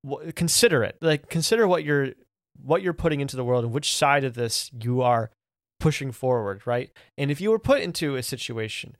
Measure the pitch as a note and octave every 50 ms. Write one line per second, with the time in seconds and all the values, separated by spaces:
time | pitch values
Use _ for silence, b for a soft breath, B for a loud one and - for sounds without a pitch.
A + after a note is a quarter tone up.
0 | - C#3 C3+ - D3+ E3 D#3+ - E3+ E3 - - - A#3 E3+ C3 G#2+ F#2+ - _
1 | D#3+ D#3+ D3+ D3 - - - E3 D#3 - A3 A#3 A3+ F#3+ F3+ E3 D#3 D3 D3 C#3+
2 | C#3 C3 - _ _ _ _ _ _ _ _ - - B2+ D#3 F#3 F#3+ F3+ E3 -
3 | - E3 D3+ C#3+ C#3+ C3+ - B2+ B2+ A#2+ B2+ B2 A#2 A#2 A2+ D3+ D3 - - -
4 | D3+ C#3+ C#3+ C#3+ C3+ C3 A#2 A#2+ A#2+ A2+ - - - - - A#2+ A#2 A#2+ A#2+ B2+
5 | B2+ B2 A#2+ A#2 A2 - _ _ _ _ _ _ _ _ _ _ - D#3 D3 -
6 | C#3+ C3+ A#2+ - - B2+ B2+ A#2+ G#2+ G2 G2 G2 - - A#2+ B2 C3 - _ b
7 | b b b - C#3 C#3 C#3+ C#3+ F#3 G#3+ A3 A3 A3 A#3+ C#4 C#4 - F3 E3 -
8 | E3 D3 C#3 B2+ B2 - - B2 - - A#2+ A2+ A2 A2 - - - - - _